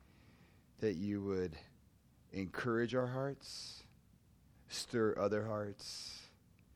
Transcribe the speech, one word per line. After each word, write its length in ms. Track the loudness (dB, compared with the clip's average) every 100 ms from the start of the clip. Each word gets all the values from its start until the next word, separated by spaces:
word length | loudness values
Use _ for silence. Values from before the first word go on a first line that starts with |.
| -20 -20 -20 -20 -20 -20 -20 0
that 140 | 2
you 280 | 2 0 0
would 340 | 2 2 0 -4 -14 -20 -20 -20 -20 -20 -8
encourage 600 | -6 -4 -2 0 2 2
our 120 | 2 2
hearts, 800 | 0 -2 -4 -10 -10 -10 -12 -18 -20 -20 -20 -20 -20 -20 -20 -8
stir 460 | -8 0 4 4 4
other 260 | 4 4
hearts, 760 | 2 -2 -2 -6 -10 -10 -10 -12 -16 -20 -20 -20 -20